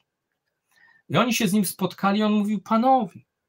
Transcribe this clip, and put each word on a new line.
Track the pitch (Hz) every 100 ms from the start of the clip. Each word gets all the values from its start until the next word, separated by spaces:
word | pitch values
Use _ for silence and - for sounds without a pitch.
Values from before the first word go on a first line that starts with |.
| _ _ _ _ _ _ _ _ _ _ -
I | 151
oni | 247
się | 226 214
z |
nim | 208
spotkali, | 185 - 180 - 196 202
on | 214
mówił: | 214 208 214
„Panowie, | - 226 254 262 202 - - _